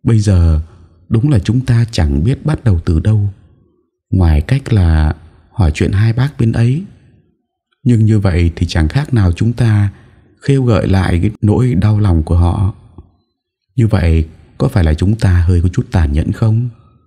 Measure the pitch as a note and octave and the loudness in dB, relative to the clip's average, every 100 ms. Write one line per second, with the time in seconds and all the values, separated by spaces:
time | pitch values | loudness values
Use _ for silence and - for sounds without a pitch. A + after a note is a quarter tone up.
0 | - A2+ G2+ F#2 E2 D#2 D#2 - - _ | 0 0 2 2 4 2 -4 -18 -20 _
1 | _ A2+ C#3+ B2+ - A#2+ B2 A#2 A#2 - | _ -2 2 0 0 -4 0 0 0 -2
2 | D2+ C#2+ F#2 D3 D3+ - A2+ F2 - D#2+ | -2 0 -2 -2 -4 -4 -2 -2 0 -2
3 | E2 A2 G2+ F#2+ _ _ _ _ _ _ | 0 0 -2 -6 _ _ _ _ _ _
4 | _ G2 F2 D#2 - C3+ - A2 F2 D#2+ | _ 0 2 2 0 -4 0 0 2 2
5 | D#2 - - _ _ - D#2+ D2+ G2 G2 | 0 -4 -12 _ _ -2 -2 0 -2 0
6 | A2+ A2+ C3+ C#3 A#2 A2+ A#2 C#3+ G3+ - | 0 0 -4 -2 -2 0 0 -2 -8 -20
7 | _ _ _ _ _ _ _ _ B2+ A#2 | _ _ _ _ _ _ _ _ 0 2
8 | A2 A2 G2 F2 E2+ - F2 F2 D2+ C3+ | 2 2 0 0 0 -2 -4 0 0 -2
9 | D3+ A#2+ F#2+ E2+ A2+ A#2 A#2 G#2+ G2+ - | -2 0 0 0 -4 0 0 0 -2 -6
10 | - _ _ _ - C3+ B2 G2 - F#2+ | -20 _ _ _ -2 0 2 0 2 0
11 | F#2+ F2 G2+ - G#2 G#2 B2+ F2+ G#2+ G#2+ | 0 0 -2 -2 0 0 0 0 0 0
12 | G#2 E2+ D#2 E2+ F2+ - G2 - - - | 2 0 0 0 0 0 -4 -6 -20 -20
13 | - _ _ _ _ _ _ - A2 F#2+ | -20 _ _ _ _ _ _ 0 0 2
14 | E2+ D#2+ D#2+ - - _ - - D#2+ D#2 | 0 0 -2 -10 -20 _ -2 0 0 0
15 | F2+ G#2+ G2+ F2+ E2+ F2+ F2 F2 - F#2 | 0 0 2 2 2 2 0 -2 -2 -2
16 | D#2 D2 - G#2 A2 A2+ B2 - _ _ | 0 -2 -4 -2 -2 -2 -4 -10 _ _